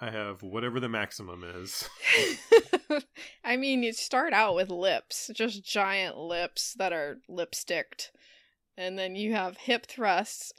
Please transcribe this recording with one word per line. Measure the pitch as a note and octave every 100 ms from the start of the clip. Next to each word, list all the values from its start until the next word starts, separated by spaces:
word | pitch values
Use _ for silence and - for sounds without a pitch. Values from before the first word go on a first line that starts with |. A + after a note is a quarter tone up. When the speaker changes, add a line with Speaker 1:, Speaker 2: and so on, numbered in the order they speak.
Speaker 1:
I | A#2
have | A2 G#2 G2
whatever | F#2+ G#2 A#2+ B2
the | B2
maximum | A2+ G2+ - F#2+ F2+
is. | F2 F2+ F#2+ - - - - B4+ G4+ C#4+ - A4+
Speaker 2:
<laughs> | - - - D4 - - - -
I | - B3
mean, | C4+ C4
you | A#3+
start | A#3 - B3 D#4+
out | G#3 A3
with | F3 F#3
lips, | F3 F#3+ C#3+ - - -
just | A3+ A3+ G#3
giant | - G#3+ G3 G3 F#3 -
lips | E3 E3+ F3 - - -
that | F#3
are | E3 D3 - -
lipsticked. | F3 D#3+ - - E3+ - - - _ - - _ _ _ -
And | F#3 F#3+
then | F#3 F#3
you | G#3+
have | A3 F#3 F#3+
hip | - A#3+ -
thrusts, | - A3 F3+ G#3+ - -